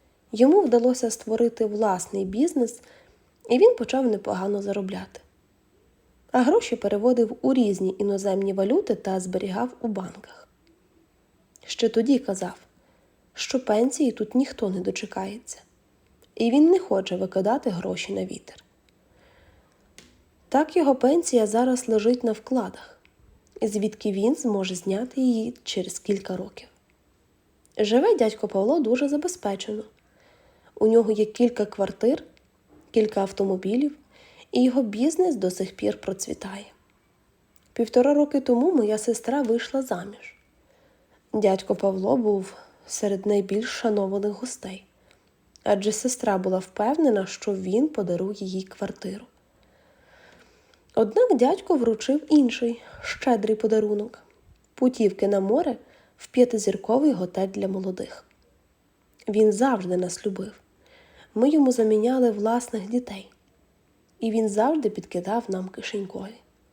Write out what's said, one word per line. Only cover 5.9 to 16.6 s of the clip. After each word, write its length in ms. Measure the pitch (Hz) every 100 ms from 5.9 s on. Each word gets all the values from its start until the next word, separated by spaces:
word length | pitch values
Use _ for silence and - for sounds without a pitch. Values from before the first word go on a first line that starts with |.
| _ _ _ _
А 100 | 254
гроші 340 | 247 427 - 240
переводив 600 | 202 202 233 240 220 254
у 120 | 262
різні 420 | 262 214 190 190 185
іноземні 540 | 202 196 196 190 196
валюти 420 | 190 196 311 427
та 260 | 226 196 190
зберігав 500 | 185 185 202 185 247 -
у 80 | 226
банках. 600 | 196 185 - - - - _ _ _ _ _ _ _ _ _ _ _ -
Ще 220 | - 226
тоді 300 | 226 233 254
казав, 360 | - 190 180 - _ _ _ _ _ _ _
що 300 | - - 254
пенсії 480 | 254 208 254 - 277
тут 220 | - 214
ніхто 360 | 254 277 - 202
не 100 | 185
дочекається, 800 | 185 185 - - 190 214 - - _ _ _ _ _ _ _
і 160 | - 233
він 200 | 269